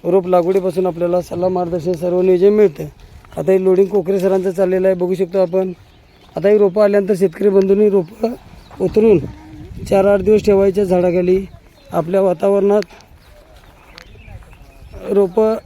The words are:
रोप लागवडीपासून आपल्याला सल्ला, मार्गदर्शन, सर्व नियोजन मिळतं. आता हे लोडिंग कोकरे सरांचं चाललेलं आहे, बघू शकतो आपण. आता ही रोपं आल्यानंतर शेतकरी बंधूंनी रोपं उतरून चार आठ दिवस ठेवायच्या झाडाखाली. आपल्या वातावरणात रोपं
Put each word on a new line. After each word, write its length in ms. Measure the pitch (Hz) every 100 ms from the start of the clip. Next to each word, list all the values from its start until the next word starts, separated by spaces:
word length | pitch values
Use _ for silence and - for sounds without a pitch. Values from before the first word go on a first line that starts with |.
रोप 240 | 170 190 180
लागवडीपासून 580 | 180 170 190 185 170 185
आपल्याला 360 | 165 175 180
सल्ला, 260 | 170 170 185
मार्गदर्शन, 420 | 185 175 175 156
सर्व 300 | 170 180 180
नियोजन 320 | 185 180 196
मिळतं. 300 | 208 202 147 151 - - - - -
आता 140 | 160
हे 120 | 190
लोडिंग 240 | 190 185 196
कोकरे 320 | 202 170 196
सरांचं 320 | 190 190 185
चाललेलं 360 | 180 185 185 185
आहे, 80 | 185
बघू 180 | 180
शकतो 260 | 185 185 190
आपण. 300 | 175 185 190 175 - _ _ _ - -
आता 140 | 190
ही 80 | 214
रोपं 260 | 202 190
आल्यानंतर 300 | 208 202 190 190
शेतकरी 320 | 185 - 202
बंधूंनी 400 | 196 190 196 214
रोपं 440 | 196 165 - 226 254 - - - -
उतरून 380 | 180 214 220 180 - - - - - - -
चार 160 | 196 196
आठ 140 | 202
दिवस 260 | 185 214 208
ठेवायच्या 380 | 196 196 190
झाडाखाली. 640 | 190 180 180 175 180 185 190 - - _ -
आपल्या 300 | 170 165 190
वातावरणात 600 | 190 175 196 202 196 208 - - - - - - _ - - - - - - - - - - - - - - - -
रोपं 440 | 202 190 180 220 220